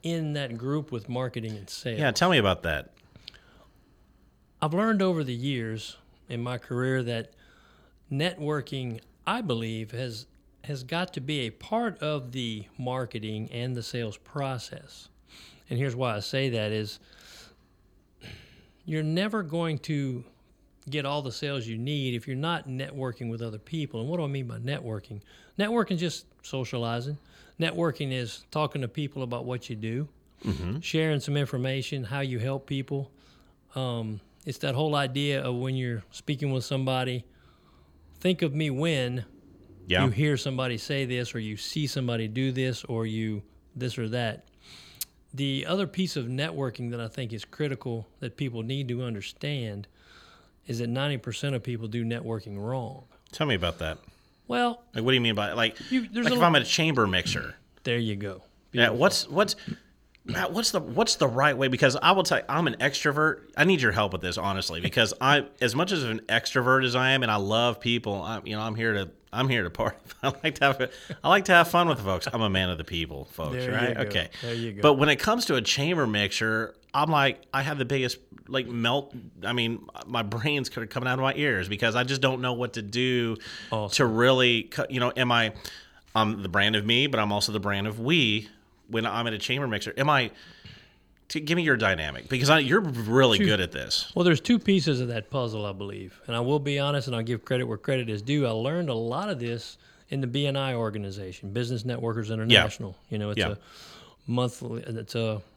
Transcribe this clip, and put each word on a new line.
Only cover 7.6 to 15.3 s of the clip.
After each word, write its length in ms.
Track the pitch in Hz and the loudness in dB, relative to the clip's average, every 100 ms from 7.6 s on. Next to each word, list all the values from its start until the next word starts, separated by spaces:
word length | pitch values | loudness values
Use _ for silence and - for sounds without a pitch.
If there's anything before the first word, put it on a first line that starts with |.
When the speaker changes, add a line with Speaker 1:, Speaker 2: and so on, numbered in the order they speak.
| - _ _ _ _ | -20 _ _ _ _
Speaker 1:
networking, 880 | 139 175 180 151 151 - 135 123 113 - _ - | -2 -2 -2 -4 -4 -4 -6 -6 -8 -14 _ -4
I 160 | 226 | -2
believe, 500 | 208 117 113 110 110 | -2 -2 -2 -6 -6
has, 340 | 120 127 113 - _ _ _ | -8 -8 -10 -16 _ _ _
has 200 | - 139 | -10 -10
got 300 | 127 165 180 | -4 -4 -4
to 80 | - | -6
be 200 | 131 147 | -4 -4
a 80 | 117 | -4
part 500 | - - 220 233 165 | -8 -4 -2 -2 -4
of 300 | 151 151 127 | -4 -4 -6
the 340 | 127 120 107 98 - | -6 -6 -6 -10 -8
marketing 720 | 127 127 127 113 107 107 110 | -4 -4 -4 -6 -6 -6 -6
and 240 | 120 127 120 | -6 -6 -6
the 80 | |
sales 340 | 113 123 113 101 | -6 -6 -6 -8
process. 920 | - 147 135 127 - - - - - _ _ | -12 -6 -4 -4 -10 -14 -16 -20 -20 _ _